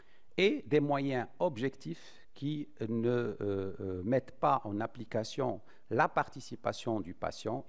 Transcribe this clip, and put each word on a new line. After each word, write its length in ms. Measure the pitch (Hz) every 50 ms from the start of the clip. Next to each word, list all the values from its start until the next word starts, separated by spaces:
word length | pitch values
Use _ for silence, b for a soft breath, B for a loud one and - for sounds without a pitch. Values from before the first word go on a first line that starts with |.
| B B B B B B B
Et 260 | - 185 208 302 285 -
des 120 | - 147 151
moyens 480 | 143 143 143 139 139 139 131 123 117 - - -
objectifs 880 | 170 180 135 104 127 135 135 - - 156 165 - - - - - - - -
qui 340 | - 139 147 151 147 147 - - -
ne, 280 | 113 107 117 117 113 120
euh, 640 | 123 120 120 107 - - 104 101 98 98 95 98 95 -
euh, 240 | 98 95 92 92 90
mettent 360 | 110 131 127 - - - -
pas 220 | - 147 135 127 -
en 160 | 107 101 104
application 800 | 113 - - 120 113 - - 113 110 - - 143 131 123 101 98 b b b b b -
la 200 | 110 123 156 170
participation 920 | - 151 143 - - 135 - - 120 - - 113 107 - - 120 113 104
du 140 | 92 87 87
patient 500 | - 85 82 - - - 107 117 135 -